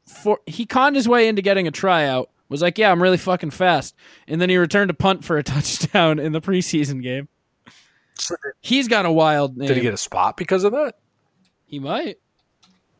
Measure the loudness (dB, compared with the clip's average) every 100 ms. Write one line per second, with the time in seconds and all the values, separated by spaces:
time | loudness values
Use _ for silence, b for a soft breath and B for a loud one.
0 | _ -6 -2 -2 -4 -10 -2 2 2 2
1 | 2 4 4 2 0 0 0 -2 0 2
2 | 2 -2 -4 _ _ -2 -2 2 4 4
3 | 4 2 0 -2 -4 0 2 2 -2 -16
4 | b b b -2 2 2 2 2 0 0
5 | 0 0 -2 -2 0 -4 -2 -4 0 2
6 | 2 2 -2 -4 -2 -2 0 -2 -2 -6
7 | -6 -8 -10 _ _ _ -20 b b b
8 | b -12 -10 -8 -12 -14 -2 -2 2 0
9 | 2 2 2 2 -2 -4 -2 0 0 -4
10 | -6 -2 -2 -2 -4 0 0 0 -4 -6
11 | _ _ _ _ _ _ _ -12 -6 -6
12 | -6 -12 _ _ _ _ _ _ _